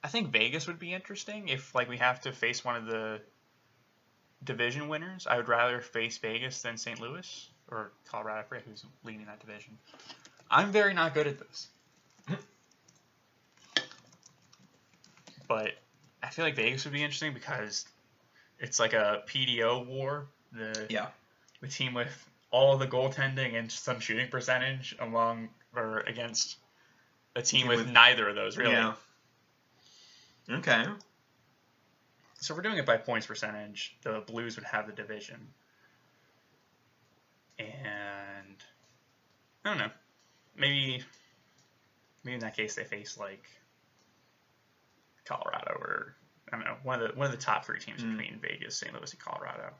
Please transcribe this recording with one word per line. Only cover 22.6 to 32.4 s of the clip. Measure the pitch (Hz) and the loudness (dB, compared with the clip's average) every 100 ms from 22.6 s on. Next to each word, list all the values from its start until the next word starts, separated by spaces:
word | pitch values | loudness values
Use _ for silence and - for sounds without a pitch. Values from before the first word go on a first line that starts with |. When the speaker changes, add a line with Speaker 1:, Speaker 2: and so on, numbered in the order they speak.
| 135 135 | 8 8
Speaker 1:
the | 135 | 4
goaltending | 127 131 135 135 135 127 117 | 2 2 2 -2 0 -2 -2
and | 113 | -6
some | - - 120 | -6 -4 -4
shooting | - 113 123 | -2 -2 0
percentage | - - 127 131 131 131 - | -2 0 0 0 -2 -8 -8
among, | 120 117 117 117 113 - _ | -2 2 2 0 -8 -14 _
or | - 110 110 | -4 -2 -2
against | - 113 117 113 - - _ _ _ _ _ _ _ 120 | -2 -4 -4 -2 -2 -4 _ _ _ _ _ _ _ -2
a | |
team | 117 131 | 4 4
Speaker 2:
Team | 123 | 6
Speaker 1:
with | 117 | 4
Speaker 2:
with | 117 | 8
Speaker 1:
neither | 120 120 120 104 | 12 12 10 4
of | 104 | 2
those, | 104 101 | -2 2
really. | 117 | 4
Speaker 2:
Yeah. | 117 113 110 - _ _ _ _ _ _ _ - - - - - _ - | 6 4 0 -12 _ _ _ _ _ _ _ -20 -20 -20 -20 -20 _ -6
Okay. | 135 151 117 127 202 - _ _ _ _ _ _ _ _ _ _ _ _ - | -2 4 6 4 -4 -12 _ _ _ _ _ _ _ _ _ _ _ _ -12